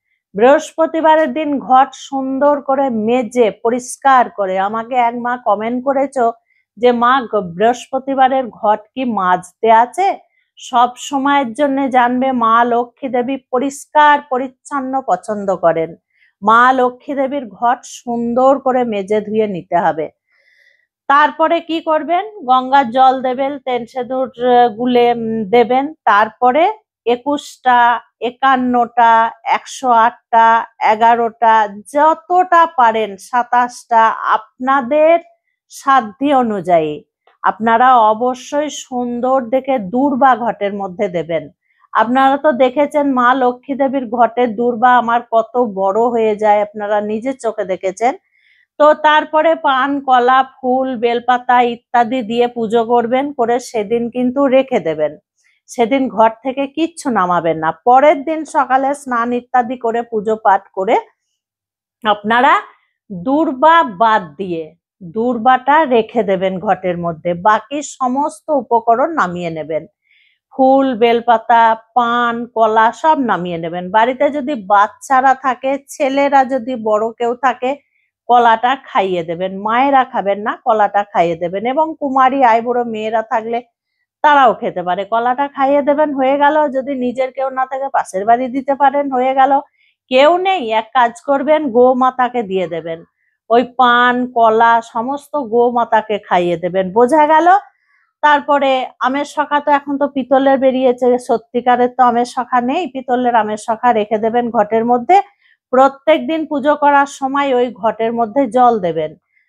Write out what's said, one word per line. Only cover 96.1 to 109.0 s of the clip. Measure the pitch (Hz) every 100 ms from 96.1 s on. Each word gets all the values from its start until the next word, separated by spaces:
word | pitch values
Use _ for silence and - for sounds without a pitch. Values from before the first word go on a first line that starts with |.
| 202
খাইয়ে | - 185 175 170
দেবেন। | 180 185 185
বোঝা | 202 247 311 302
গেল? | 311 339 392 - _ _ _ _ _
তারপরে | 302 285 294 285 269 262 - -
আমের | 240 277
শখা | 294 - 285 294
তো | 294
এখন | 285 285 277
তো | 277
পিতলের | 277 254 269 269 269
বেরিয়েছে, | 262 254 262 247 247 240
সত্যিকারের | 247 226 - 247 247 247 247
তো | 247
আমের | 247 233
শখা | 247 - 240 254
নেই, | 240 311 339
পিতলের | 262 254 247 247
আমের | 240 214 214
শখা | - 220 247
রেখে | 220 208 214
দেবেন | 220 240 240
ঘটের | 226 208 226
মধ্যে। | 233 247 240 381 392 _ _ _ _
প্রত্যেক | 254 269 269 - 311 247
দিন | 320 311
পুজো | 294 277 294
করার | 285 285 277
সময় | - 269 277 277
ওই | 247 247
ঘটের | - 214 214 226
মধ্যে | 233 226 240 262
জল | 247 247 226
দেবেন। | 175 160